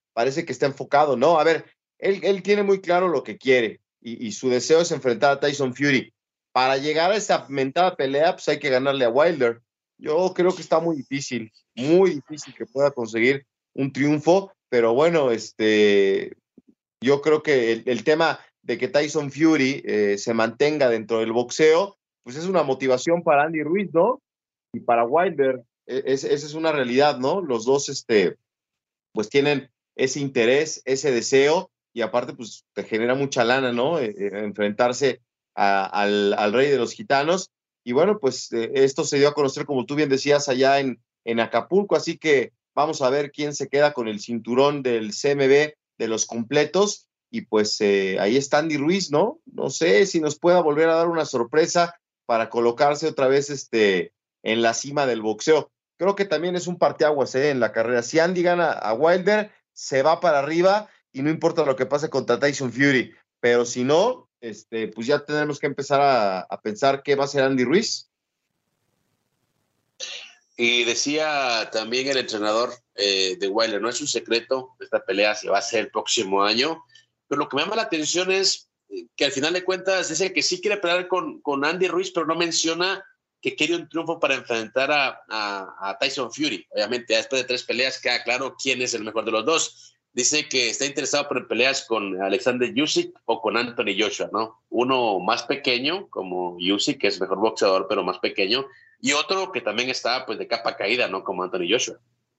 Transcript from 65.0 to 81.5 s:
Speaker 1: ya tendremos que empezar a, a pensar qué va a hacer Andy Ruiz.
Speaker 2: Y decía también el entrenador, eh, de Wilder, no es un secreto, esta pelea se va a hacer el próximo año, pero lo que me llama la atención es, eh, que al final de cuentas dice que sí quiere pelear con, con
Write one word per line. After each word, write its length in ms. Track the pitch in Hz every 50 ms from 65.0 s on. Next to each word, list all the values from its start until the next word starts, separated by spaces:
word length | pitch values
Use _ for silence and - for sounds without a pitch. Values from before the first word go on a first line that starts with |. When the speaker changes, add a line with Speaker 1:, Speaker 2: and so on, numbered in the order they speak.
| 113
Speaker 1:
ya 180 | 127 143 143 143
tendremos 360 | - 147 151 151 151 139 -
que 80 | 156
empezar 340 | 143 135 - 135 - 139 139
a, 380 | 143 139 131 117 104 98 92 92
a 220 | - - - -
pensar 420 | - 110 104 - 139 139 135 139 -
qué 100 | 143 139
va 120 | 139 139
a 0 |
hacer 180 | 139 - 139 131
Andy 200 | 135 139 127 123
Ruiz. 460 | 120 160 208 226 - - - - _ _ _ _ _ _ _ _ _ _ _ _ _ _ _ _ _ _ _ _ _ _ _ _ _ _ _ _ _ _ _ _ _ _ _ _ _ _ - - - - - - - _ _ _ _ _
Speaker 2:
Y 280 | - 120 120 120 120 117
decía 840 | 117 117 - - 143 147 151 156 156 147 139 135 123 117 110 101 -
también 360 | - 110 110 113 120 127 131
el 100 | 139 135
entrenador, 560 | 127 117 - 110 104 104 107 107 113 123 117 - - _ _ _
eh, 420 | - 101 101 98 95 95 95 92 87
de 80 | 101
Wilder, 340 | 95 98 113 113 110 104 98
no 80 | 107 117
es 120 | 120 -
un 60 | 147
secreto, 680 | 139 - 113 - 110 113 117 - - 131 131 127 - _ -
esta 260 | 98 - 113 107 -
pelea 300 | - 95 98 104 107 107
se 140 | - - 95
va 80 | 95
a 20 | 101
hacer 220 | - - 117 110
el 100 | 101 -
próximo 520 | - 110 104 - - 120 107 95 98 98 101
año, 400 | 104 110 120 135 160 165 165 - _ _ _ _ _ _ _ _
pero 120 | - 143 147
lo 100 | 147 143
que 60 | 131
me 80 | 143 160
llama 120 | 196 214
la 80 | 226 214
atención 480 | 220 170 156 151 143 151 175 180 185
es, 380 | 190 196 190 180 - - - _ _ _ _ -
eh, 160 | - 117 113 - _
que 100 | - 147
al 60 | 135
final 220 | 135 135 143 160 180
de 100 | 180 180
cuentas 460 | 185 185 185 185 190 190 185 165 151
dice 240 | 160 151 190 185 -
que 80 | 156
sí 200 | - - 180 180
quiere 160 | - 202 202
pelear 300 | - 175 170 175 180 180
con, 340 | 180 185 180 165 143 - -
con 220 | - 147